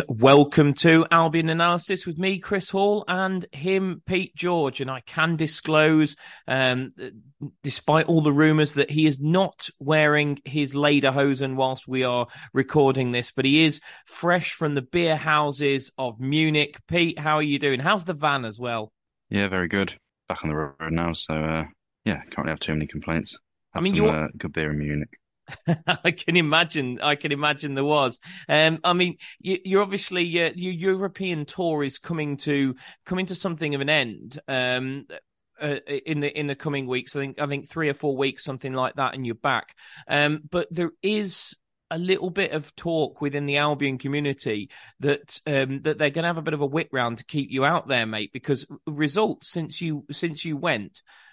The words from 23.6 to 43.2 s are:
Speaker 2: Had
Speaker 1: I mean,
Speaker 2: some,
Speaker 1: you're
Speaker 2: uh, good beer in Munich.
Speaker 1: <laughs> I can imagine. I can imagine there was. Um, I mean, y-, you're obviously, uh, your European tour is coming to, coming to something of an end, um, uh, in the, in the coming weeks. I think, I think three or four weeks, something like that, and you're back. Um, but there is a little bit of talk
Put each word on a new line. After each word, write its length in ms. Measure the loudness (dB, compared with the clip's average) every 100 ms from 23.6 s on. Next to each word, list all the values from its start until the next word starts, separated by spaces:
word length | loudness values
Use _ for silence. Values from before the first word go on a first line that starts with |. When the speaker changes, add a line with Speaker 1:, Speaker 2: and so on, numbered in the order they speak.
| _
Speaker 2:
Had 80 | -4
Speaker 1:
I 20 |
mean, 80 | 0
Speaker 2:
some, 60 | 2
Speaker 1:
you're 280 | 2 2 -2
Speaker 2:
uh, 20 | -6
good 160 | -8
beer 180 | -4 -2
in 80 | -2
Munich. 300 | -2 -4 -6 -12 _ _ -20
Speaker 1:
<laughs> 380 | -8 -4 -2 -2 -2
I 60 | -2
can 280 | -2 0 2
imagine. 640 | 4 2 2 -2 -4 -2
I 140 | -2 0
can 160 | -2
imagine 440 | -2 0 -2 -4 -2
there 80 |
was. 360 | 2 2 2 -2 -12 -14 0
Um, 300 | 4 4 4
I 100 | 2
mean, 240 | 2 2 -2 -14 -12
y-, 160 | -4 -4
you're 200 | 2 2
obviously, 600 | 2 -2 -4 -2 0 0
uh, 60 | 0 -2
your 180 | -6
European 720 | -2 0 0 -2 -4 -4 -4 -6
tour 380 | -4 -2 0
is 160 | -2 -6
coming 380 | -6 -4 -4 -4
to, 380 | -2 0 0 -2 -12 -20 -6
coming 220 | -4 -4
to 80 | -4
something 400 | -6 -4 -4 -2
of 60 |
an 60 | 0
end, 520 | 0 0 -6 -16 -14 -6
um, 580 | -2 0 -2 -4 -8 -12 -18 -18 _ _ -8
uh, 140 | -6 -6 -6
in 360 | -8 -4 -2
the, 140 | -2 -4
in 120 | -4
the 80 | -4
coming 320 | -4 -4 -2
weeks. 280 | -4 -4 -6
I 40 |
think, 200 | -6 -4
I 60 | -4
think 240 | -4 -6
three 200 | -2 -2
or 40 |
four 240 | 0 -2 0
weeks, 260 | 0 -2
something 300 | -8 -8 -6
like 220 | -2 -2 -2
that, 180 | -4
and 100 | -2
you're 120 | -6 -4
back. 400 | -2 -2 -4 _ -20 -20 -2
Um, 340 | 2 2 0 -4
but 180 | -4 -2
there 220 | -4 -4 -2
is 520 | -2 -2 -2 -6 -8 -14 _ _ _
a 80 | -6
little 320 | -2 0 -2
bit 200 | -2 -2
of 240 | -4 -6 -8
talk 460 | -2 0 -2 -2